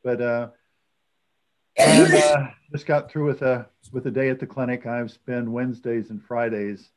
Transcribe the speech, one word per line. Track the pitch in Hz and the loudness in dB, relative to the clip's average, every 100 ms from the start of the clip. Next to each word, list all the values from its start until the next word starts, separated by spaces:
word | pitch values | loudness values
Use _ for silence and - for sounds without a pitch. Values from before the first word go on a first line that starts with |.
But, | 127 117 | -4 -4
uh, | 120 120 117 _ _ _ _ _ _ _ _ _ _ _ _ - | -2 -4 -6 _ _ _ _ _ _ _ _ _ _ _ _ 4
I, | - 226 | 6 8
uh, | 359 - 151 147 135 - _ | 8 6 4 2 -2 -12 _
just | 147 - | -10 -2
got | 147 - | -2 -2
through | 156 147 | -4 -4
with | 135 | -2
a, | 131 127 113 _ - | -2 -2 -6 _ -12
with | 131 127 | -8 -6
a | |
day | 123 135 | -2 -2
at | 131 | -4
the | - | -8
clinic. | - 123 123 120 | -6 -6 -6 -6
I've | 120 117 | -8 -8
spent | - - 123 117 | -12 -10 -8 -6
Wednesdays | 120 127 120 123 117 104 | -6 -6 -6 -6 -6 -6
and | 104 | -14
Fridays | _ 120 117 107 101 98 - | _ -4 -2 -4 -6 -10 -16